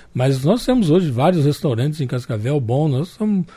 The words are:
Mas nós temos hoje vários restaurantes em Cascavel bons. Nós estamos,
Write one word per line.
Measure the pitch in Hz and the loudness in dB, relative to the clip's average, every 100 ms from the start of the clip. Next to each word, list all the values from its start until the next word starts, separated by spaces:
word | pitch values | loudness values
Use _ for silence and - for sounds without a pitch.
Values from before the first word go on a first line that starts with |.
| - | -10
Mas | 123 131 131 | -2 0 2
nós | 143 240 - | 0 0 0
temos | 254 170 | 2 4
hoje | 180 165 | 2 2
vários | 117 156 180 143 | 2 2 4 2
restaurantes | 143 156 113 147 151 | 0 -2 0 -2 -2
em | 127 | -4
Cascavel | 127 - 110 117 147 | -6 -6 -4 -2 -2
bons. | 113 131 156 | 0 0 0
Nós | 127 180 | 0 -4
estamos, | - 214 196 - | -4 -2 -2 -4